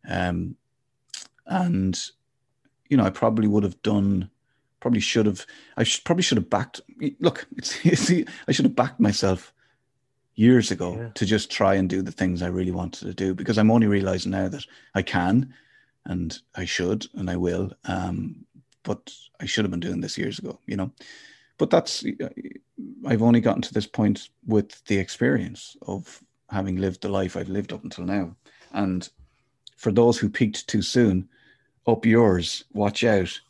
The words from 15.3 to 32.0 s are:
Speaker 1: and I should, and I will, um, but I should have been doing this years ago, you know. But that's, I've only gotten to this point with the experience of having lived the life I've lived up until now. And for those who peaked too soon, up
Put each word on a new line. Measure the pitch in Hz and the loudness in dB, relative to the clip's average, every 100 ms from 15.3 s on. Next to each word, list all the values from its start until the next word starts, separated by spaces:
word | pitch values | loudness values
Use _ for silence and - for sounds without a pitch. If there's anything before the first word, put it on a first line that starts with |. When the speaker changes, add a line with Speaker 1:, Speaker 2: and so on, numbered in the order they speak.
| 117 131 - _ _ _ _ - | 2 0 -12 _ _ _ _ -8
Speaker 1:
and | 92 85 - _ | -6 -6 -8 _
I | - | -12
should, | 90 - 90 107 - | -6 -4 -2 -2 -6
and | - 90 | -8 -6
I | 90 | -2
will, | 90 90 95 - | -2 -2 -4 -8
um, | - 92 92 92 95 - - _ _ _ | -8 -6 -4 -6 -8 -12 -20 _ _ _
but | - 101 - - - _ | -8 -8 -10 -20 -20 _
I | |
should | - - 101 | -6 -2 -2
have | |
been | 90 | -4
doing | 87 92 | -6 -6
this | 82 - | -8 -6
years | - - | -8 -8
ago, | - - - | -12 -14 -8
you | 101 | -6
know. | 95 _ - - - _ _ _ | -6 _ -20 -20 -20 _ _ _
But | 160 | 2
that's, | - - - - - - - - - _ - - - - | 2 0 -8 -8 -8 -10 -10 -16 -18 _ -18 -16 -12 -2
I've | 113 | 2
only | 117 117 | 6 6
gotten | 113 - | 4 0
to | - | -2
this | 110 104 | -4 -4
point | - 104 101 - _ - | 0 0 0 -6 _ 0
with | 107 101 - - | 0 0 -10 -2
the | 98 | -2
experience | 95 - 123 135 90 - - - | -2 -2 0 0 -4 -12 -20 -18
of | - 95 - - _ _ _ | -10 -10 -10 -20 _ _ _
having | 101 98 92 | -6 -4 -2
lived | 95 90 | -4 -4
the | 98 | -4
life | 98 92 98 | -2 -2 -6
I've | 92 | -4
lived | 101 101 | -6 -6
up | - | -10
until | - - 90 | -12 -10 -4
now. | 101 85 87 _ _ _ | -4 -6 -12 _ _ _
And | 104 98 90 - _ _ _ _ _ - _ | -4 -4 -4 -8 _ _ _ _ _ -20 _
for | 117 | 0
those | 101 120 117 | 4 4 4
who | 104 | -2
peaked | - 110 - - | 0 0 -2 -4
too | 107 | -2
soon, | 95 123 117 92 92 _ _ _ _ _ - | 0 4 4 2 -4 _ _ _ _ _ -2
up | 113 | 2